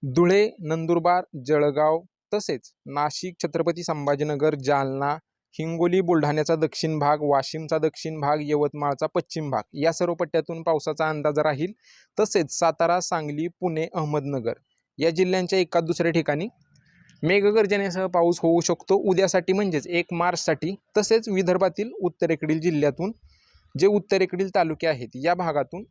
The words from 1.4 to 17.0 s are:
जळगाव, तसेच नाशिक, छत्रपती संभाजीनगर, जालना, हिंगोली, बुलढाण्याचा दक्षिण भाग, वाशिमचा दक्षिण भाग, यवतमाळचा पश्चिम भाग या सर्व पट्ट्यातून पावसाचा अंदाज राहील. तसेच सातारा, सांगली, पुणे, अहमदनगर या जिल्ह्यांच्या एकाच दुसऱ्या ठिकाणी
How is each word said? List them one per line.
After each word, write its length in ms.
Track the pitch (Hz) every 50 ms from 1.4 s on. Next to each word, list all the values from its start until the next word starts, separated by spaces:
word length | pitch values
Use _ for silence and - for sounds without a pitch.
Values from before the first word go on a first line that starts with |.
| 123
जळगाव, 560 | 123 151 147 147 147 139 143 151 151 160 165 180 _ _ _ _ _ -
तसेच 380 | 208 202 - 143 123 _ - _ _ _
नाशिक, 500 | - 139 143 147 151 143 - - 185 175 _ -
छत्रपती 400 | 165 143 - 165 170 165 165 175
संभाजीनगर, 720 | - 165 151 143 143 143 139 147 151 151 139 147 156 156
जालना, 560 | 143 131 131 147 139 139 135 135 135 139 143 147 160 _ _ _ _ _ _ _
हिंगोली, 440 | - 151 160 165 165 170 175 175 190
बुलढाण्याचा 540 | 185 170 175 160 147 147 147 156 151 - 165
दक्षिण 420 | 160 151 147 - - - 160 160 156
भाग, 180 | 143 143 151 151
वाशिमचा 560 | 151 147 143 135 135 - - 156 160 147 165 160
दक्षिण 420 | 156 160 - - - 160 160 156
भाग, 180 | 143 143 147 156
यवतमाळचा 680 | 147 147 151 147 147 147 - 147 147 143 139 123 - 151
पश्चिम 420 | _ - - _ - 165 156 147
भाग 140 | 131 113 104 _ -
या 180 | 135 139 160 165
सर्व 200 | - 185 170 170
पट्ट्यातून 480 | 165 175 156 _ 165 156 - 170 165 165
पावसाचा 460 | 170 165 151 - - 151 151 160 156
अंदाज 300 | 156 151 143 151 147 147
राहील. 320 | 151 156 147 131 151 185 214 _ _ _ - _ _ _ _ -
तसेच 340 | 208 208 - 202 165 135
सातारा, 480 | - - - 165 156 _ 170 165 170 180
सांगली, 480 | 175 - - 165 156 147 147 147 160 175 170 _
पुणे, 280 | - 185 165 156 160 - -
अहमदनगर 600 | 185 156 147 147 151 139 139 143 135 110 117 120 - _ _ _ _ _ _ _ -
या 120 | 139 165
जिल्ह्यांच्या 500 | 165 156 190 180 185 185 185 170 - 190
एकाच 240 | 180 170 - 170 170
दुसऱ्या 280 | 160 170 - 175 165
ठिकाणी 360 | 160 165 160 - 147 143 - 120 _ _ _ _ _ _ _ _ _ _